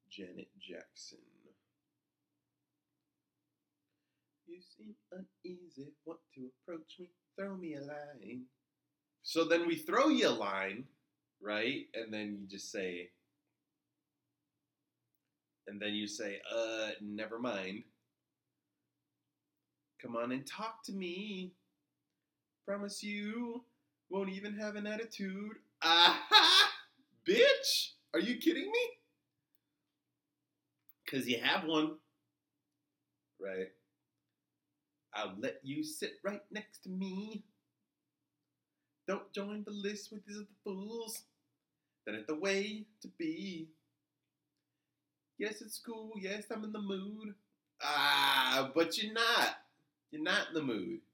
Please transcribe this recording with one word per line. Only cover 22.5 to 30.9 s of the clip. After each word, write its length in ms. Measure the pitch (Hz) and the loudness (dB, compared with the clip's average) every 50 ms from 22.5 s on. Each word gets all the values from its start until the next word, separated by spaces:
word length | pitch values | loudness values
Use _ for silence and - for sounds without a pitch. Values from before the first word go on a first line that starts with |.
| _ _ _ | _ _ _
Promise 380 | - 202 202 202 202 196 - | -6 -4 -4 -4 -6 -8 -8
you 600 | 202 208 208 208 208 214 226 240 240 233 233 254 - _ _ _ _ _ _ _ _ _ | -6 -4 -4 -4 -4 -4 -4 -4 -4 -4 -6 -10 -12 _ _ _ _ _ _ _ _ _
won't 220 | 180 196 196 190 | -2 -2 -2 -2
even 240 | 190 196 202 208 208 | -4 -6 -6 -6 -6
have 220 | 208 214 214 208 | -4 -4 -4 -4
an 100 | 208 202 | -4 -4
attitude." 760 | 208 214 214 233 220 - - 196 190 190 196 208 214 220 - _ _ _ _ | -4 -4 -4 -6 -8 -6 -6 -6 -4 -4 -6 -8 -8 -10 -14 _ _ _ _
Aha! 920 | - 165 170 170 175 - - - - - 427 415 320 339 370 381 415 - - - - _ _ _ _ _ _ _ _ | 4 6 8 10 10 8 8 4 2 8 10 10 10 12 10 10 8 8 4 -6 -14 _ _ _ _ _ _ _ _
Bitch! 680 | 330 392 466 494 571 539 539 - - - - - - - _ _ _ - | 4 8 10 10 10 10 6 4 2 2 2 0 -2 -8 _ _ _ 0
Are 60 | 165 | 0
you 180 | 185 233 247 - | 2 2 -2 4
kidding 320 | - 330 - 269 370 403 | 4 4 4 4 0 0
me? 300 | 453 480 494 466 - _ _ _ _ _ _ _ _ _ _ _ _ _ _ _ _ _ _ _ _ _ _ _ _ _ _ _ _ _ _ _ _ _ _ _ _ _ _ _ | 0 0 0 0 -4 _ _ _ _ _ _ _ _ _ _ _ _ _ _ _ _ _ _ _ _ _ _ _ _ _ _ _ _ _ _ _ _ _ _ _ _ _ _ _